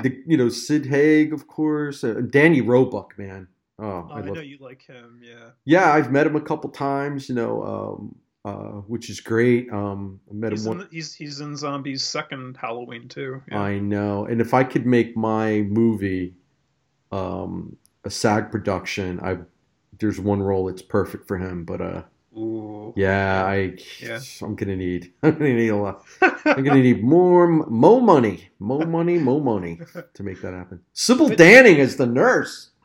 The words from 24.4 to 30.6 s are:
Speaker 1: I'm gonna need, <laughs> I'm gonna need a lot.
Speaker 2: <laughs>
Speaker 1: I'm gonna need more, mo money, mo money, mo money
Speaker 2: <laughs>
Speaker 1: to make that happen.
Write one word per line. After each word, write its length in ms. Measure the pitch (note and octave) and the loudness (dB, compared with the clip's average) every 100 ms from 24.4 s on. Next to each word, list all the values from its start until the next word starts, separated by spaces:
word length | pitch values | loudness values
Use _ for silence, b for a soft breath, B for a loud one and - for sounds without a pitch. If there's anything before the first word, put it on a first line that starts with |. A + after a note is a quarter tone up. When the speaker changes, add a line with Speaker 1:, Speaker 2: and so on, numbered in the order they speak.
Speaker 1:
I'm 120 | - | -12
gonna 220 | G2 G2+ F#2+ | -8 -6 -6
need, 360 | F#2 F2+ - _ | -4 -6 -8 _
<laughs> 40 | |
I'm 100 | D#3 | 0
gonna 220 | D#3+ D3 | 2 0
need 140 | A#2 A2+ | 2 0
a 80 | G#2 | 0
lot. 280 | G2+ F#2 _ | -4 -8 _
Speaker 2:
<laughs> 100 | - | 0
Speaker 1:
I'm 400 | F#4+ - D#4 C3+ | 0 2 0 2
gonna 180 | C3+ C#3 | 4 6
need 200 | B2+ F#2+ | 6 4
more, 440 | A#2 E3+ F3+ F3 F3 | 4 4 6 6 6
mo 520 | D#3+ - A2+ D#3+ B3 | 4 0 4 6 8
money, 500 | A3+ D3+ A2 F2+ - _ | 6 6 4 -2 -14 _
mo 200 | G2+ C#3 | -6 -4
money, 380 | E3 E3 E3+ F3 | -2 -2 0 2
mo 220 | C3 C#3+ | 2 0
money 400 | C3+ G#2 F2 E2+ E2 F3 | 0 -2 -4 -12 -14 -16
Speaker 2:
<laughs> 160 | - | -18
Speaker 1:
to 80 | - | -14
make 180 | G2 F#2 | -12 -10
that 120 | F#2+ | -12
happen. 260 | F2+ | -12